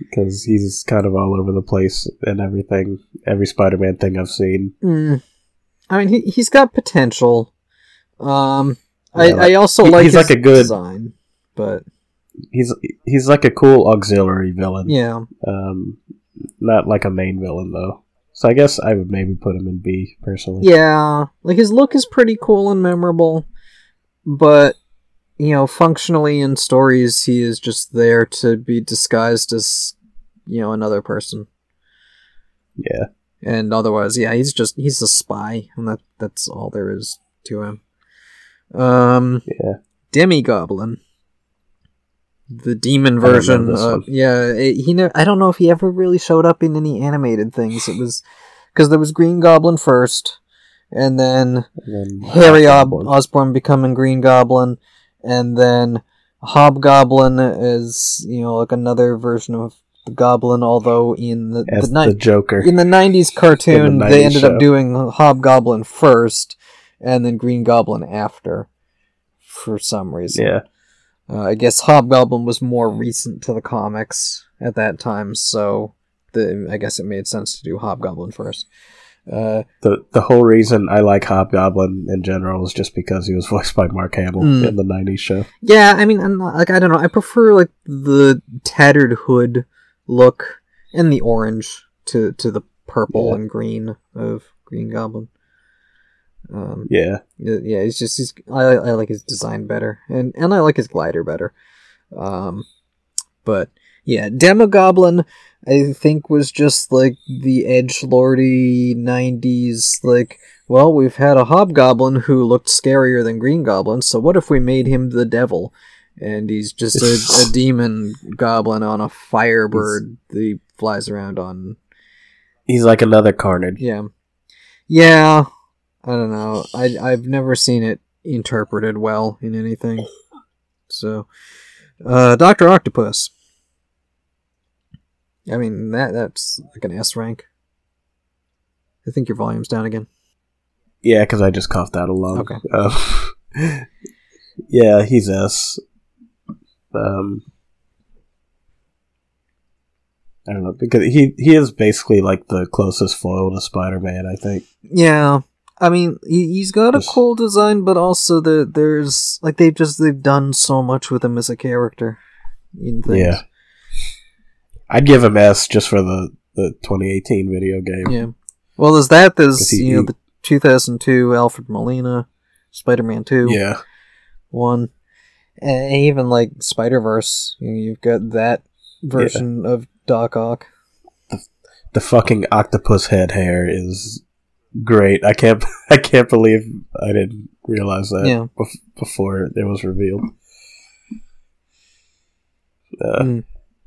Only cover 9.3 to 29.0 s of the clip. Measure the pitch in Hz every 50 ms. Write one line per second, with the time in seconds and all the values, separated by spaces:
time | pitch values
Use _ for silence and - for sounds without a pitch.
9.3 | - - 180 180 185 196 208 196 - - 208 165 170 175 175 165 135 170 156 -
10.3 | 139 120 120 135 135 131 120 113 110 95 90 90 92 101 113 120 - _ _ _
11.3 | _ _ _ _ _ - 107 101 98 - - _ _ _ _ _ _ _ _ _
12.3 | _ - - - - 123 123 120 123 - - - - _ _ 120 135 135 127 135
13.3 | 147 139 143 123 - - 143 135 135 127 98 107 113 104 98 101 104 101 95 95
14.3 | 92 95 95 92 90 92 95 95 92 95 92 117 151 131 120 117 113 117 113 -
15.3 | _ _ - 101 98 98 95 98 95 92 95 98 - - _ - - _ _ _
16.3 | _ - - - - - - 113 110 104 - - 110 101 - 101 92 92 92 95
17.3 | 95 95 92 92 85 90 92 90 87 87 92 95 95 - _ _ _ _ _ _
18.3 | _ - - 120 120 135 143 139 - - - 110 107 98 92 92 101 95 95 92
19.3 | 95 - - 101 92 92 95 92 90 90 87 92 92 92 95 - _ - - 104
20.3 | 98 92 - - 95 95 190 190 170 160 160 156 156 156 151 151 147 147 147 139
21.3 | _ _ - 170 180 196 226 202 214 247 285 277 - 277 254 - - 262 240 226
22.3 | 220 220 - - 214 202 196 202 202 190 185 180 175 175 175 175 170 165 170 160
23.3 | 160 165 156 - - - - _ _ _ _ _ _ _ _ _ _ _ - 160
24.3 | 143 139 160 147 147 147 143 135 - _ _ _ _ _ _ _ _ _ _ _
25.3 | _ - 147 151 151 139 135 131 - - 170 165 160 - - - 170 156 151 147
26.3 | 147 147 139 135 135 131 - - 131 131 135 135 127 127 123 120 117 - - -
27.3 | 123 123 120 117 113 - - 123 110 - - - - 117 117 117 117 117 117 -
28.3 | - - - 120 117 113 120 - 120 117 110 - - -